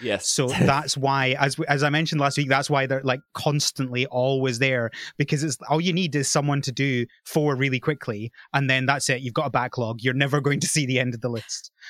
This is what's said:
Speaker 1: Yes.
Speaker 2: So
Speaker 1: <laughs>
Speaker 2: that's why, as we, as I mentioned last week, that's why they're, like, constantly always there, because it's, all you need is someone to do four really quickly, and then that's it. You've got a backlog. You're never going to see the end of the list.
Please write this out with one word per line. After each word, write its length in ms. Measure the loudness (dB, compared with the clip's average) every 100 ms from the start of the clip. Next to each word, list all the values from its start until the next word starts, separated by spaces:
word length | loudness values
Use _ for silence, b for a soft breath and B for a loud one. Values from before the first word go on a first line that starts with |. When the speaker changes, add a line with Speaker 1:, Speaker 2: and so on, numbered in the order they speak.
Speaker 1:
Yes. 260 | -4 -2 0
Speaker 2:
So 200 | 0 0
Speaker 1:
<laughs> 120 | 2
Speaker 2:
that's 360 | 2 2 0 -2
why, 400 | 2 2 2 2
as 200 | 0 0
we, 80 | 0
as 160 | 2
I 80 | 2
mentioned 300 | 2 0 2
last 180 | 2 2
week, 100 | 2
that's 220 | 2 2
why 160 | 0 2
they're, 160 | 0
like, 180 | 0 -2 -4
constantly 720 | -4 0 0 0 -2 -2 0 0
always 520 | 2 2 2 0 2
there, 320 | 2 2 -2 B B -4
because 240 | -2 0
it's, 140 | -2 -4 -2
all 120 | 0
you 120 | 2
need 220 | 0 0 0
is 140 | 0
someone 320 | 0 2 0
to 100 | -2
do 340 | -2 -2 0 -4 b
four 300 | -4 0 2 2
really 220 | 0 0
quickly, 520 | -2 -4 -6 -8 -10 B B
and 160 | -2 2
then 160 | 2 2
that's 220 | 0 0
it. 100 | -2
You've 140 | -2
got 120 | -4 0
a 40 |
backlog. 500 | 0 -2 -2 -4 -2
You're 120 | -2
never 260 | 0 0 2
going 200 | 0 0
to 60 | 0
see 180 | 0 0
the 120 | 0
end 140 | 0
of 60 | -4
the 80 | -6
list. 420 | -6 -8 -14 -14 _ B